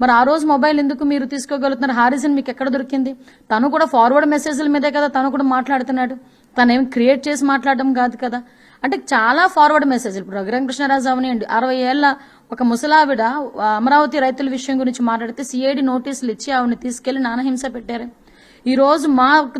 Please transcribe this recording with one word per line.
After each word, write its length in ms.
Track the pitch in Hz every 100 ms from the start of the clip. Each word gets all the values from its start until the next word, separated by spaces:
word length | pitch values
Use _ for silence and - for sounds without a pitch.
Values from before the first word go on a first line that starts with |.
మరి 100 | 247
ఆ 120 | 233
రోజు 240 | 254 320 302
మొబైల్ 320 | 277 302 294
ఎందుకు 240 | 277 285
మీరు 220 | 285 285 262
తీసుకోగలుగుతున్నారు? 760 | 277 277 285 269 262 269 240
హారిసన్ 340 | 240 277 294 277
మీకు 140 | 262
ఎక్కడ 200 | 254 269
దొరికింది? 440 | 240 247 269 262 262 - _ - 220
తను 120 | 277
కూడా 160 | 311 320
ఫార్వర్డ్ 440 | 247 233 285 302
మెసేజ్ల 380 | 294 311 277 302
మీదే 240 | 285 285
కదా 160 | 285 294
తను 240 | 277 269
కూడా 120 | 269
మాట్లాడుతున్నాడు. 720 | 269 254 254 269 254 262 247 254 - _ _ -
తను 100 | 240
ఏం 120 | 247
క్రియేట్ 440 | 262 247 240 277 294
చేసి 180 | 294 277
మాట్లాడడం 480 | 277 269 262 269
కాదు 240 | 254 247 240
కదా. 260 | 247 247 240 _ _ _
అంటే, 140 | 277 381
చాలా 500 | - 247 226 285 370
ఫార్వర్డ్ 380 | 339 294 302 285
మెసేజ్లు. 360 | 247 240 190
ఇప్పుడు 140 | 190 196
రఘురామ 300 | 196 247 262
కృష్ణరాజు 440 | 262 277 277 254
అవనియండి, 360 | 254 262 240 -
అరవై 300 | 220 254 254
ఏళ్ల 400 | 254 285 285 277 - _ -
ఒక 120 | 240
ముసలావిడ, 580 | 240 233 302 311 294 240
ఆ, 540 | 226 285 277 - 214 214
అమరావతి 440 | 247 294 294 302
రైతుల 300 | 262 254 269
విషయం 300 | 254 262 269
గురించి 260 | 254 247 240
మాట్లాడితే 380 | 226 233 240
సీఐడీ 380 | 262 254 262 285
నోటీసులు 500 | 269 254 269 269 247
ఇచ్చి 220 | 220 -
ఆవిడని 220 | 262 240 233
తీసుకెళ్లి 460 | 254 240 - 269
నానహింస 400 | 247 240 262 254 269 247
పెట్టారు. 520 | 214 233 240 - _ _ _ _ 240
ఈ 80 | 254
రోజు 320 | 269 311 294
మా 420 | 254 254 302 269